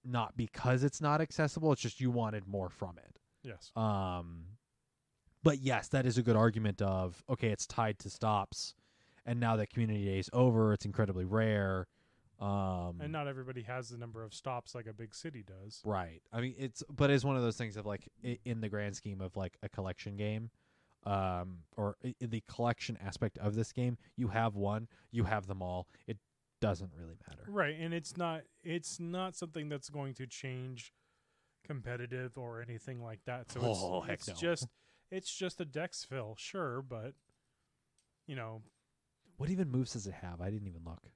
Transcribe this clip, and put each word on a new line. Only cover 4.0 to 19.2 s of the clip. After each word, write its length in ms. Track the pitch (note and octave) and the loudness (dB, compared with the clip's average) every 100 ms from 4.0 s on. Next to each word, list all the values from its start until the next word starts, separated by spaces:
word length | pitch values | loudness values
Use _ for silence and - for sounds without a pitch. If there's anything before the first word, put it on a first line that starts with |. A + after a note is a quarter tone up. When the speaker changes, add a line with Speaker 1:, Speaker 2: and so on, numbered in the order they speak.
| F#2+ F2+ E2+ E2+ E2+ A2 _ _ _ _ _ _ _ _ | 2 -2 -6 -10 -12 -16 _ _ _ _ _ _ _ _
Speaker 1:
but 180 | D#3 C#3+ | 4 6
yes, 280 | C3+ A#2 - | 2 2 2
that 160 | C#3 | 2
is 140 | B2+ A#2+ | 4 4
a 40 | |
good 140 | A#2 A2 | 6 8
argument 460 | A#2 A2 G#2+ F#2 | 8 6 0 2
of, 420 | G2 F#2+ F#2 F2 - | 2 2 0 -4 -4
okay, 200 | B2+ A2+ | 0 0
it's 180 | G2+ - | 0 -2
tied 320 | - A2 G2+ | 0 0 0
to 100 | G2 | -8
stops, 640 | - A2 G#2 G2 - - - _ _ _ _ | -2 2 4 2 -6 -8 -10 _ _ _ _
and 160 | - A#2+ | -4 0
now 160 | A#2 A2 | 4 4
that 140 | G#2 | 2
community 340 | - A2 G#2+ | 2 2 2
day 140 | G2 F#2+ | 2 2
is 100 | F#2 | 2
over, 400 | B2 B2+ A2+ A2 | 6 8 8 8
it's 100 | G#2 | 6
incredibly 400 | G#2 G2 G2+ F#2 | 2 2 2 2
rare. 600 | F#2 A2 A2 G#2 G2 F#2+ F2+ _ _ _ _ _ | 2 4 4 4 4 0 -2 _ _ _ _ _
Um, 640 | G2+ G2+ F#2+ F2+ F2 F2 | 0 2 2 0 -2 -4
Speaker 2:
And 120 | D3+ | -4
not 160 | D#3 C#3+ | -4 -4
everybody 340 | C3+ B2+ B2+ | -6 -8 -8
has 260 | A2 B2+ A#2 | -6 -6 -8
the 80 | A#2+ | -10
number 260 | A#2+ A2+ | -10 -10
of 120 | A2 | -10
stops 400 | - C3+ A#2+ - | -8 -4 -4 -6
like 120 | B2 A2+ | -10 -10
a 60 | |
big 220 | G#2 A2+ | -10 -12
city 280 | - E3 C3 | -10 -10 -10
does. 380 | G2+ F#2+ G2+ - G#2+ | -14 -14 -14 -6 0
Speaker 1:
Right. 340 | G2 F2 E2 _ | 0 0 -8 _
I 80 | A#2 | -2
mean, 120 | B2 B2 | -2 -2
it's, 240 | C3+ - - | -6 -6 -12
but 160 | C#3+ C#3+ | 4 6
it's 140 | C#3 | 6
one 120 | C3+ C3 | 6 4
of 60 | |
those 140 | A#2 G#2+ | 2 0
things 220 | A2+ G#2 | -4 -4
of, 80 | G#2 | -4
like, 220 | G2+ - _ | -6 -8 _
i-, 160 | B2 A#2+ | -6 -6
in 160 | B2+ A2+ | -4 -2
the 80 | A2 | -2
grand 260 | G#2 G#2 | 0 -2
scheme 280 | G2 G#2 F#2+ | -4 -6 -4